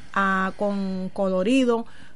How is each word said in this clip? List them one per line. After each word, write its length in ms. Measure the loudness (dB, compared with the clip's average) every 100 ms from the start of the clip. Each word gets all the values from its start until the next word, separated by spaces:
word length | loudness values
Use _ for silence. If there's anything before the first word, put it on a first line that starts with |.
| -6
a, 380 | 0 2 2 0 -2
con 540 | -2 0 -2 -4 -6
colorido, 720 | -2 0 2 4 4 4 2 -2 -12 -14